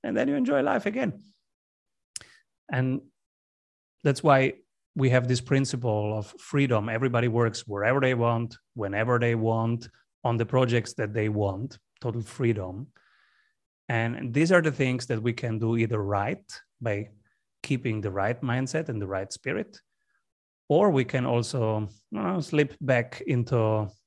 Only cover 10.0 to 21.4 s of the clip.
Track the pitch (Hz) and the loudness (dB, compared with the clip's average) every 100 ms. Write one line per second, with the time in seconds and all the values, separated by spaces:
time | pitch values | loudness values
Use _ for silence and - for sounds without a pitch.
10 | _ _ 123 117 113 131 127 120 - - | _ _ -2 -2 0 2 2 2 -2 -6
11 | 107 110 107 107 101 95 131 - _ _ | -4 -2 -2 0 -2 -2 -8 -12 _ _
12 | 123 110 107 - 120 104 92 92 143 _ | -6 -6 -8 -2 0 0 -4 -10 -14 _
13 | _ _ _ _ _ _ _ _ - 117 | _ _ _ _ _ _ _ _ -4 -2
14 | 117 120 120 120 165 180 160 131 131 127 | -2 -4 -4 0 4 4 4 0 0 0
15 | - 113 113 117 120 110 113 117 113 110 | -2 -2 -2 -2 -4 -2 0 0 0 0
16 | 101 101 104 196 _ - _ _ 117 104 | 0 0 -2 -6 _ -20 _ _ -4 -4
17 | 107 - _ _ _ _ - 131 123 107 | -6 -16 _ _ _ _ -4 -2 -2 -2
18 | 101 95 98 120 127 123 131 160 160 110 | -2 -2 -2 -2 -2 -2 -2 -4 -4 -6
19 | 98 95 101 - 131 180 214 - _ _ | -4 -4 -6 -8 -6 -6 -6 -12 _ _
20 | _ _ _ _ _ _ _ 147 208 143 | _ _ _ _ _ _ _ 4 6 4
21 | 123 135 123 120 | 2 0 0 0